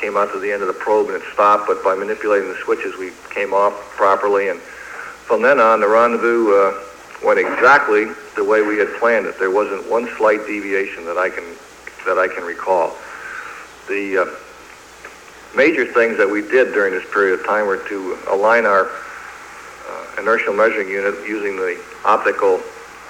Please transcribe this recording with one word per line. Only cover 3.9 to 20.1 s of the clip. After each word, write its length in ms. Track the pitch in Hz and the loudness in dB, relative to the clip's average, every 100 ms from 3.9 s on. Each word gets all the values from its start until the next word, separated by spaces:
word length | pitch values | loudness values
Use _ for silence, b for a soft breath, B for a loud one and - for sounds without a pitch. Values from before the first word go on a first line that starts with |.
properly. 540 | - 98 95 104 101 98 | 0 2 4 4 2 2
And 100 | 85 | -4
from 800 | - - - - - - - 107 | -10 -18 -16 -14 -14 -16 -2 2
then 200 | 127 143 | 4 6
on, 180 | 113 110 | 6 6
the 80 | 104 | 6
rendezvous, 680 | 113 117 117 117 117 107 | 6 4 2 2 2 4
uh, 300 | 98 98 - - - - - | 4 4 0 -12 -18 -20 -2
went 160 | 107 104 | 2 2
exactly 720 | 117 - 123 139 113 107 110 - - | 2 4 6 6 4 2 0 -8 -10
the 80 | 110 | -4
way 180 | 101 107 | 2 2
we 160 | 104 107 | 2 0
had 160 | 98 - | -2 0
planned 260 | 117 110 | 2 2
it. 140 | 90 - | -2 -4
There 100 | 95 | 0
wasn't 400 | 101 101 95 87 | 0 0 -4 -2
one 200 | 117 120 - | -2 -2 0
slight 280 | 110 107 | 2 2
deviation 600 | 110 104 98 98 98 85 | -2 -8 -4 -4 -4 -8
that 120 | 82 87 | -6 -4
I 120 | 92 | -4
can, 160 | 90 85 85 - - - - | -6 -14 -16 -20 -20 -20 -10
that 140 | 92 95 | -2 0
I 80 | 95 | 0
can 160 | - | -2
recall. 480 | 90 87 95 90 78 - B B B B B B B - - | -10 -8 0 0 0 -6 B B B B B B B -20 -8
The, 360 | 101 98 95 | -6 -2 -2
uh, 120 | 87 - - - - - - - - - - - - | -2 -6 -18 -20 -20 -20 -20 -20 -20 -20 -20 -20 -6
major 300 | 107 151 143 | 2 2 2
things 320 | 117 123 117 104 | 0 2 2 2
that 100 | 101 | 0
we 140 | 104 | 0
did 320 | 104 131 120 | 2 2 4
during 200 | 104 98 | 2 0
this 120 | 92 - | -2 -4
period 260 | 101 98 92 | 0 0 0
of 60 | |
time 220 | - 107 101 | 0 0 0
were 100 | 95 - | -2 -6
to 300 | 98 92 - 92 | -8 -6 -8 -2
align 380 | 95 107 117 | 2 4 4
our, 240 | 107 98 95 | 4 2 2
uh, 1160 | - - - - - - - - - - - - | -6 -14 -16 -16 -18 -20 -20 -20 -18 -14 -14 -10